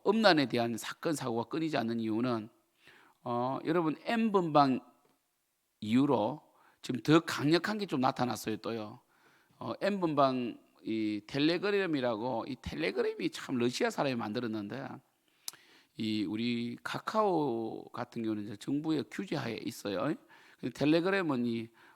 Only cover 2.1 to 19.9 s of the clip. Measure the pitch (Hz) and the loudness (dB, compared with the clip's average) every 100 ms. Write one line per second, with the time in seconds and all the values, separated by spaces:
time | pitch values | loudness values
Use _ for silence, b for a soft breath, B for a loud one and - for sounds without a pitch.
2.1 | 110 123 117 107 _ _ _ b b b | 0 0 -2 -6 _ _ _ b b b
3.1 | b 127 120 123 135 - 165 160 143 - | b -6 -4 -2 -4 -2 0 0 -2 -2
4.1 | 233 226 196 170 147 139 127 - - _ | 0 2 2 4 6 6 4 -2 -20 _
5.1 | _ _ _ _ _ _ _ 107 117 143 | _ _ _ _ _ _ _ 2 4 6
6.1 | 123 107 151 - _ b b - 127 - | 4 2 -2 -10 _ b b -6 -2 4
7.1 | 160 165 - 135 170 170 214 202 147 127 | 4 4 0 4 4 2 -4 -2 2 2
8.1 | 135 123 107 - 107 - 113 107 123 _ | 2 0 -2 -4 -4 -4 -6 -8 -14 _
9.1 | b b b b - 120 117 190 202 175 | b b b b -12 -8 -4 -2 0 0
10.1 | 143 139 127 120 - _ _ 101 110 107 | 4 4 4 -2 -6 _ _ -4 -2 -2
11.1 | 104 104 139 151 175 185 202 190 151 123 | -4 -4 0 2 2 0 0 0 0 0
12.1 | 110 120 117 - 131 - - - - 440 | -2 -2 -4 -6 -8 -8 -4 -2 0 -2
13.1 | 440 170 - - 127 120 123 233 220 147 | -2 -4 -6 -4 0 0 2 -2 0 -2
14.1 | 123 107 110 120 110 104 117 135 123 - | -2 -2 -4 -4 -4 -6 -8 -10 -14 -20
15.1 | _ _ B B B B B B - 113 | _ _ B B B B B B -6 -2
16.1 | 107 95 107 117 120 120 - - - - | 0 -2 -2 -2 -2 -4 -8 -8 -8 -4
17.1 | 220 214 170 147 117 113 - - - 120 | 0 2 2 0 -2 -4 -8 -12 -10 -8
18.1 | - 113 107 104 104 - 139 160 156 120 | -6 -4 -4 -6 -8 -4 -2 0 -2 -2
19.1 | - 196 160 123 113 - 117 101 | -6 -6 -4 -4 -6 -8 -6 -4